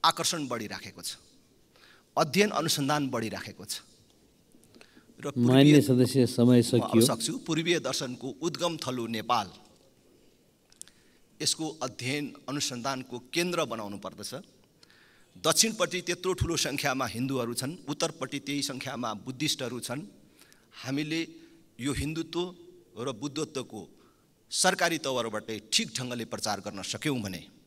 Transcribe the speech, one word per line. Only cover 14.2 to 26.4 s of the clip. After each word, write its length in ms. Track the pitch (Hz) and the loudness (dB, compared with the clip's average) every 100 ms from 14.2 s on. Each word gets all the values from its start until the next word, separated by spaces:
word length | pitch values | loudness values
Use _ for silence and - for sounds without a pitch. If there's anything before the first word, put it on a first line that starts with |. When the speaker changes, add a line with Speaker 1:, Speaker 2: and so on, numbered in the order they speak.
| 101 127 - _ _ _ _ - _ _ _ - | -12 -12 -14 _ _ _ _ -20 _ _ _ -4
Speaker 1:
दक्षिणपट्टि 640 | 147 160 226 220 175 180 | 0 4 2 2 -2 -2
त्यत्रो 320 | 175 175 185 | -4 -4 -2
ठुलो 240 | 180 175 160 | -2 0 0
सङ्ख्यामा 480 | 127 135 143 131 123 | -2 0 -2 0 -2
हिन्दूहरू 480 | 110 131 135 117 | -4 -2 -2 -2
छन्, 220 | 117 131 175 - | -4 -6 -8 -10
उत्तरपट्टि 500 | 151 160 147 131 139 | -4 -4 -4 -8 -8
त्यही 220 | 139 143 | -6 -4
सङ्ख्यामा 520 | 135 131 135 131 120 | -4 -6 -8 -6 -6
बुद्धिस्टहरू 680 | 104 92 123 151 - 123 120 | -6 -10 -6 -4 -2 -4 -6
छन्। 220 | - 117 104 - - _ - _ _ - | -8 -8 -10 -20 -20 _ -20 _ _ -14
हामीले 440 | 127 139 156 160 160 - - - _ - | -6 -4 -4 -4 -6 -12 -20 -20 _ -8
यो 140 | 127 | -6
हिन्दुत्व 600 | 135 139 160 160 165 180 - - - _ - | -4 -4 -4 -6 -4 -6 -8 -20 -20 _ -8
र 80 | 127 | -8
बुद्धत्वको 760 | 113 143 131 151 135 117 110 85 - _ _ _ _ _ | -6 -8 -6 -6 -6 -10 -12 -16 -20 _ _ _ _ _
सरकारी 460 | - 180 190 175 165 | 2 4 4 0 0
तवरबाटै 640 | 147 127 113 107 107 107 - | -2 -2 -2 -4 -6 -10 0
ठिक 200 | - 202 127 | 0 0 -6
ढङ्गले 280 | 123 120 110 | -6 -6 -8
प्रचार 340 | 107 | -6